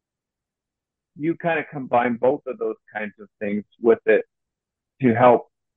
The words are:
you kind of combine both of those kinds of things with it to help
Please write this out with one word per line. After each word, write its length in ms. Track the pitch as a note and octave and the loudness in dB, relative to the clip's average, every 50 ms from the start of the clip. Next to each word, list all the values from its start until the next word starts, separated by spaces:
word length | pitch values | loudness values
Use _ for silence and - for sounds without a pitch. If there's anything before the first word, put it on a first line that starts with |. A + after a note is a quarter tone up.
| _ _ _ _ _ _ _ _ _ _ _ _ _ _ _ _ _ _ _ _ _ _ _ | _ _ _ _ _ _ _ _ _ _ _ _ _ _ _ _ _ _ _ _ _ _ _
you 180 | - C#3+ E3 E3 | -8 -6 -6 -6
kind 220 | - - E3+ E3 D3+ | -4 -4 -4 -2 -4
of 80 | C3+ - | -4 -8
combine 480 | - C#3+ C3 B2 - A#2+ A#2+ B2 A#2 | -10 -12 -8 -2 -2 0 0 0 -2
both 260 | A2+ A#2+ B2+ C#3+ C#3 _ | 0 0 0 0 0 _
of 120 | C3 A#2+ A2 | -12 -10 -8
those 180 | A#2 A2 G#2+ _ _ _ - | -6 -8 -8 _ _ _ -12
kinds 220 | G#2+ G#2+ G#2 - _ | -10 -10 -10 -12 _
of 100 | G#2 - _ _ | -20 -20 _ _
things 260 | G#2+ G2+ G#2 G#2 G2+ _ _ _ | -8 -6 -6 -6 -8 _ _ _
with 200 | A2+ A#2 A2+ - - | 2 2 2 2 4
it 200 | A2 G#2+ G2 - _ _ _ _ _ _ _ _ _ _ _ _ _ _ - | 2 2 2 2 _ _ _ _ _ _ _ _ _ _ _ _ _ _ -2
to 140 | C3+ B2 A2 | 0 0 2
help 360 | A2+ B2+ B2 A#2+ G#2 - _ _ _ _ _ _ | 4 4 4 4 4 0 _ _ _ _ _ _